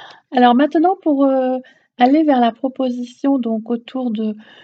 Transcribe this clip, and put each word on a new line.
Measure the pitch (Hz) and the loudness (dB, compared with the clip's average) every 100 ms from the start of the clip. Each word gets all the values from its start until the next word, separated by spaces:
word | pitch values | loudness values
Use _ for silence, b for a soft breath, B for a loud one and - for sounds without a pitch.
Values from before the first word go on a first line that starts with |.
| B B _ | B B _
Alors | 262 247 247 | 2 4 4
maintenant, | 294 339 349 370 | 2 2 0 0
pour, | 320 277 277 | -2 0 2
euh, | 269 254 254 b b b - | 0 -2 -4 b b b 0
aller | 247 302 | 2 4
vers | 302 254 | 2 2
la | 233 | 0
proposition, | 226 262 262 262 247 247 - 277 277 | -2 -6 -4 -4 -6 -10 -6 -2 -2
donc, | 233 220 220 | -2 -6 -6
autour | 233 - 262 247 | -8 -8 -8 -6
de, | 214 214 214 B B | -4 -6 -8 B B